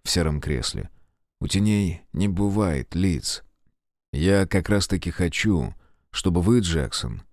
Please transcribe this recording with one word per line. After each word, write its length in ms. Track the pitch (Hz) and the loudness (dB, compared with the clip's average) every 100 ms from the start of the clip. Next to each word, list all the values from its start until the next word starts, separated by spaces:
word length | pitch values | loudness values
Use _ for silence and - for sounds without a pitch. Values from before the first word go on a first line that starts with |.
в 60 | - | -4
сером 300 | 90 80 73 | 0 0 -2
кресле. 500 | 71 67 58 - 50 - _ _ _ _ | -2 -4 -4 -6 -10 -14 _ _ _ _
У 60 | - | -4
теней 560 | 98 104 104 92 85 - | 0 2 2 0 -2 -6
не 160 | - 101 | -2 0
бывает 680 | 92 101 101 98 71 64 | 0 0 2 0 0 -4
лиц. 480 | 85 95 73 - - - _ _ _ _ _ _ | 0 0 0 -4 -8 -12 _ _ _ _ _ _
Я 340 | 69 87 98 92 | 0 4 4 4
как 220 | 95 85 | 0 2
раз-таки 420 | 101 - 92 90 | 0 2 -2 -2
хочу, 640 | - 87 - 110 90 55 - - _ _ | -2 -2 0 2 2 0 -8 -20 _ _
чтобы 300 | - 95 87 | -4 0 2
вы, 200 | 90 120 | 4 4
Джексон, 640 | 92 82 64 - 60 - - | 2 0 -2 -4 -6 -8 -14